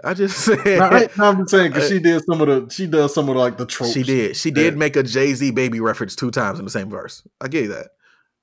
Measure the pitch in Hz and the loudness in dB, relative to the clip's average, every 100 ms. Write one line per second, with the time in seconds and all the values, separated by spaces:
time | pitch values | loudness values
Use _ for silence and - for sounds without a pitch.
0 | - 185 196 - - 214 202 185 185 220 | -8 -2 -2 0 2 2 4 4 6 6
1 | 226 196 208 190 180 196 175 139 147 190 | 4 2 4 4 4 4 4 0 0 2
2 | 165 165 156 165 151 131 117 - 185 156 | 2 2 0 0 2 2 0 -8 -2 2
3 | 143 151 143 127 123 - 123 - 120 117 | 2 0 0 2 0 -2 -8 -4 -4 -2
4 | 127 135 104 - - 135 165 147 151 135 | -2 -2 -2 -4 -4 0 0 0 -2 0
5 | 127 123 139 131 139 120 127 113 113 107 | 0 0 0 0 -2 -2 -2 -2 -2 -2
6 | 101 - 127 123 107 92 98 113 98 101 | -6 -6 -4 -2 -4 -6 -8 -8 -8 -12
7 | - - _ - 131 156 107 - - _ | -14 -18 _ -14 -6 -4 -4 -6 -14 _
8 | _ _ _ _ | _ _ _ _